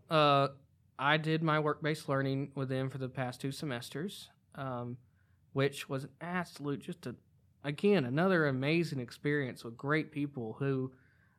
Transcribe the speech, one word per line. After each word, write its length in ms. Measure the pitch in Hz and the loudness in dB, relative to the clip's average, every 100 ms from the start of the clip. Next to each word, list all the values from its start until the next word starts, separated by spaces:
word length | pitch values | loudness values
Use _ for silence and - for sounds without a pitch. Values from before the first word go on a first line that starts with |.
| - | 0
uh, 400 | 160 147 139 139 - _ _ _ - | 4 6 6 4 -2 _ _ _ -2
I 160 | 135 156 | 2 2
did 280 | 156 160 | 2 2
my 160 | 160 151 | 2 2
work-based 500 | 151 147 151 156 - | 2 0 -2 -2 -2
learning 420 | 135 135 135 139 139 | 0 0 -2 -4 -6
with 120 | 131 | -4
them 220 | 131 135 | -2 -4
for 80 | 131 | -6
the 100 | 131 | -8
past 300 | 127 127 127 | -6 -6 -6
two 120 | 139 | -8
semesters, 760 | 139 156 120 123 139 190 - - _ _ - | -6 -6 -6 -8 -8 -8 -10 -18 _ _ -10
um, 420 | 135 120 120 123 _ _ _ _ _ | -8 -6 -8 -10 _ _ _ _ _
which 340 | 139 139 139 - | 0 0 0 -6
was 140 | 135 | -6
an 60 | 143 - | -8 -12
absolute, 600 | 165 180 170 - 143 139 | -6 -4 -4 -8 -6 -6
just 260 | - 175 127 | -8 -10 -10
a, 80 | 110 _ _ _ _ | -12 _ _ _ _
again, 420 | 143 147 202 196 123 | -8 0 4 4 4
another 420 | 139 185 180 151 | 2 4 4 4
amazing 520 | 131 139 170 156 135 | 2 2 2 2 -4
experience 640 | 120 - 147 147 131 - | -8 -4 0 0 -2 -6
with 120 | 120 120 | -12 -8
great 340 | 139 156 - | 0 0 0
people 440 | 147 143 143 113 107 | -4 -4 -4 -8 -2
who, 320 | 139 135 131 - _ _ _ | 0 0 -2 -10 _ _ _